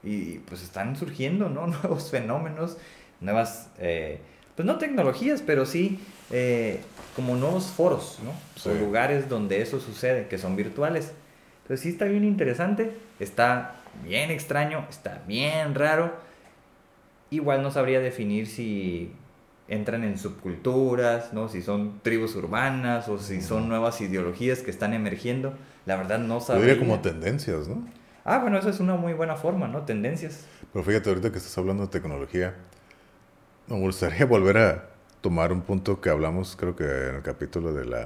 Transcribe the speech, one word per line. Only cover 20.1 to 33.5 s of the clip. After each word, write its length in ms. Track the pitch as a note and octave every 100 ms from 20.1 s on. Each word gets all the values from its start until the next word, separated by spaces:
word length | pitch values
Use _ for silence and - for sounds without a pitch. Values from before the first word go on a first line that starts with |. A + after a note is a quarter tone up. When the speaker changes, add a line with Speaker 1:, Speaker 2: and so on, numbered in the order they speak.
| F#2+
Speaker 1:
subculturas, 1120 | G2+ F#2 F#2+ E2 B2+ B2+ C3 B2 A#2+ A#2 -
¿no? 160 | G#2+ A2
Si 120 | G2
son 360 | F#2 G#2 G#2 G2+
tribus 320 | A#2 A2+ A2+
urbanas 720 | G#2+ E2+ G#2+ C3+ C3 B2 A#2+ A#2
o 80 | G2+
si 240 | G2 F#2+
son 200 | E2 A2
Speaker 2:
Ujú. 80 | A2+
Speaker 1:
nuevas 300 | A2+ A#2 A#2
ideologías 580 | G2+ F#2+ F2 F2+ B2 B2+
que 100 | -
están 240 | F#2 G#2+
emergiendo. 600 | A2 G#2 A2 A#2+ C3 C3+ - - - -
La 80 |
verdad 240 | F#2+ F#2 A2+
no 200 | A2+ A#2
Speaker 2:
Yo 60 | -
diría 180 | G2+ A#2
Speaker 1:
sabría. 40 | C#3+
Speaker 2:
como 200 | - G#2+
tendencias, 680 | F#2 D#2+ F2+ C#3+ - D#2+ D2+
¿no? 160 | D3 - - - -
Speaker 1:
Ah, 160 | - B3+
bueno, 180 | B3 G3
eso 120 | G3+
es 100 | F#3+
una 160 | F#3
muy 180 | F3+ E3+
buena 220 | D#3+ D#3+
forma, 320 | D3 E3 F#3+ B2+
¿no? 140 | C#3+
Tendencias. 640 | D3 G#2+ A#2 E3 D#3 - - - -
Speaker 2:
Pero 100 | G2
fíjate, 240 | F2+ G#2+ G2+
ahorita 220 | F#2 G#2
que 60 | F#2
estás 200 | - -
hablando 260 | F#2 G2
de 60 | G2
tecnología, 640 | F2+ D#2+ C#2+ C#2 F2+ F2+ F#2 - - - - - _ _ _ _